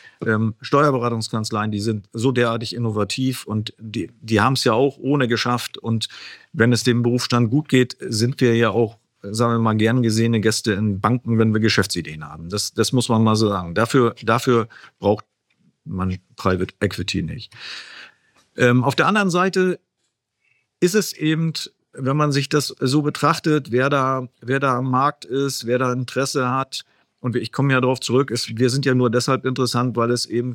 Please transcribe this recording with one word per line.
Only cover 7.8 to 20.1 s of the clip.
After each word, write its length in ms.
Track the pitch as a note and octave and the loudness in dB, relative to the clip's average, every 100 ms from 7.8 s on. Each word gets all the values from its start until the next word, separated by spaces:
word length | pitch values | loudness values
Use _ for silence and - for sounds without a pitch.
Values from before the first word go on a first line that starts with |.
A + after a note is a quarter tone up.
| B2 - | 2 -2
sind 400 | - G#2+ A#2+ C3+ | -6 -2 -2 2
wir 160 | B2 A#2 | 2 4
ja 140 | A2+ | 2
auch, 260 | G#2 A2 - _ _ | 2 -2 -4 _ _
sagen 300 | G2+ A2 A#2+ | -10 -2 0
wir 60 | A#2 | 2
mal, 180 | A2+ G#2+ | 2 2
gern 260 | A2 B2+ | 2 4
gesehene 380 | A#2 A2 A#2 A2+ | 2 2 2 2
Gäste 320 | G#2+ G#2 A2+ | 0 0 -2
in 280 | G2 G#2+ F#2+ | 0 0 0
Banken, 380 | G#2 B2 A#2 A2+ | 0 0 0 2
wenn 140 | A2 | 2
wir 80 | G#2+ | 2
Geschäftsideen 640 | A2 - F#2 F2 D#2+ D#2 | 2 2 0 -4 -8 -12
haben. 240 | D2 D#2 E2 | -14 -14 -8
Das, 240 | G2+ - | -6 -6
das 220 | - A2 | -2 0
muss 160 | B2+ A#2+ | 0 2
man 120 | A2+ | 2
mal 140 | A2 G#2+ | 4 2
so 100 | G#2+ | 0
sagen. 260 | G2 F2 | 0 -4
Dafür, 400 | E2+ A#2 C3+ A#2 - | -2 0 2 2 0
dafür 460 | A2+ A#2 - A#2 A#2+ - - _ | -2 0 2 0 0 -10 -20 _
braucht 280 | G2+ G#2+ - _ _ _ _ _ | 0 0 -4 _ _ _ _ _
man 320 | - F#2 F#2 F#2 _ - | -10 -6 -4 -6 _ -6
Private 360 | F#2+ F2+ F2 - | -2 -2 -4 -4
Equity 420 | G2+ - F#2+ F2 | -4 -4 -4 -4
nicht. 300 | D#2+ D#2+ - - - - - - - _ _ _ _ - | -4 -8 -14 -18 -16 -16 -18 -20 -20 _ _ _ _ 2
Ähm, 280 | B2 B2 | 4 4
auf 100 | B2+ | 2
der 120 | - D3+ | 2 2
anderen 220 | G#3 G3 | 2 2
Seite 500 | F3 F#3+ F#3 F#3 E3 _ _ _ | 2 0 2 0 -2 _ _ _